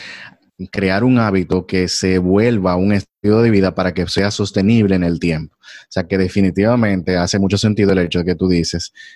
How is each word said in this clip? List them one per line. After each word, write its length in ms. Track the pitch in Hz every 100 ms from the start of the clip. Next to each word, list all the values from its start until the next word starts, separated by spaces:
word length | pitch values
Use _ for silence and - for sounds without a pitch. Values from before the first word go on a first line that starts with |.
| - - - - _ - 95
crear 320 | - 95 95
un 140 | 123 127
hábito 480 | 110 95 87 92 90
que 220 | 95 90
se 300 | - 95 92
vuelva 580 | 90 95 117 117 92 90
un 160 | 95
estilo 500 | 101 - _ 104 107
de 80 | 117
vida 240 | 104 95
para 200 | 87 92
que 140 | 87 87
sea 220 | - 101
sostenible 680 | - 101 - 95 117 101 95
en 80 |
el 160 | 87 82
tiempo. 360 | 87 80 80 _
O 260 | - - -
sea, 140 | - 85
que 100 | 98
definitivamente 1000 | 92 101 98 87 104 123 110 95 85 90
hace 220 | 87 104
mucho 200 | 98 101
sentido 340 | 110 104 101
el 80 | 92
hecho 200 | 87 90
de 60 | 87
que 100 | 87
tú 120 | 92
dices 440 | 90 80 85 - - -